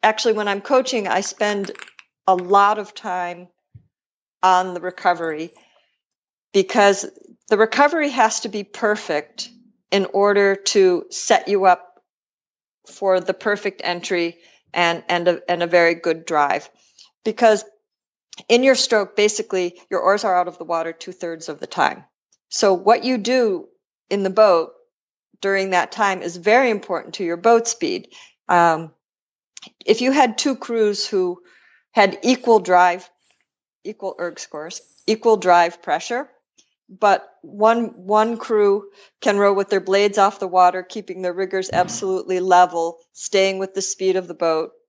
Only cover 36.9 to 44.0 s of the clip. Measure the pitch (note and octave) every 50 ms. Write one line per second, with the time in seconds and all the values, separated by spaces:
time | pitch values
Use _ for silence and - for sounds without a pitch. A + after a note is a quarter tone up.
36.9 | G3 F#3 - G#3 G3 - - - _ _ _ E3 F#3+ G3+ G#3 A3 A#3 A#3 A#3 A3
37.9 | - - F3+ F#3 G#3 G#3+ A3 A3+ A#3 A3+ - - A#3 G#3+ G#3 G3+ G3 G#3 G3+ -
38.9 | _ _ - _ _ _ - A3+ G3+ G3+ G3+ G3+ G3+ F#3+ G3 - - G3 E3+ -
39.9 | F#3+ G3 G3+ G#3 G3+ G#3+ G3 G3 G3+ - - F#3 F3 F#3 F3+ F3+ F3+ F#3 F3+ _
40.9 | - A3 F3+ _ F#3 F#3 F#3 F3+ F3 F3+ F#3+ F#3 F#3+ F#3+ F#3 F#3 - - F#3 F#3
41.9 | - - - F#3+ F#3+ F#3 - - F#3 F#3 F3+ F#3 F3+ F3+ F3+ F3+ F3 E3+ E3 E3
42.9 | E3+ - _ _ _ - - - - G3 F#3+ G3 F#3+ F#3+ F#3+ F#3+ F#3+ G3 F#3+ -
43.9 | - _